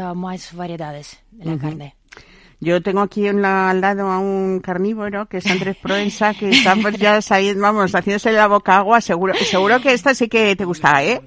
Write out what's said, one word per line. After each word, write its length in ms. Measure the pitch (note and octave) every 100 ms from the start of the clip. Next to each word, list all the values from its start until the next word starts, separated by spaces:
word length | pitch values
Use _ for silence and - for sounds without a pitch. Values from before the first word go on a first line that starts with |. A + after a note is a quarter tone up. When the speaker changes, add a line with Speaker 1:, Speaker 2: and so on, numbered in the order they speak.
| F#3
Speaker 1:
ah, 40 | F3
más 380 | F#3 F#3 - E3
variedades 640 | F3+ E3+ D#3 D3 D3 - _
de 140 | A3+ D#3+
la 60 |
Speaker 2:
Ujú. 80 | D#3+
Speaker 1:
carne. 320 | D3+ D#3 C#3+ - _ - - - - _
Speaker 2:
Yo 220 | D#3 F3
tengo 200 | F#3 F#3+
aquí 260 | G3+ - G3+
en 160 | G3+
la, 260 | G3 F#3+ F#3+
al 120 | F#3
lado 280 | G3 G3 G3
a 80 | F#3
un 420 | G3 G3 F#3+ F#3+
carnívoro, 640 | F#3 F3+ G3 A3 G#3 G3+ G#3+
que 100 | F#3
es 80 | G3+
Andrés 320 | F#3 F#3+ G3
Speaker 1:
<laughs> 40 |
Speaker 2:
Proensa, 520 | - G3 G#3 - G#3+
que 160 | G3+ G3+
está, 260 | B3+ G#3 G3
pues, 220 | G#3 G#3
ya 240 | G#3 G#3
sabiendo, 400 | G#3 G3 G3 G3
vamos, 320 | G#3 G#3+ F#3+
haciéndose 380 | F#3+ F3+ G3+ A#3
la 160 | A3 G#3
boca 300 | G3+ - F#3+
agua. 220 | G3 A#3
Seguro, 360 | - E3+ F#3+ -
seguro 440 | - F#3 G3 B3
que 140 | C4+
esta 220 | B3 C#4+ C4
sí 120 | A#3
que 280 | A3+ G#3+ F#3+
te 100 | F#3+
gusta, 380 | E3+ D3 C#3+
¿eh? 180 | D3 B3+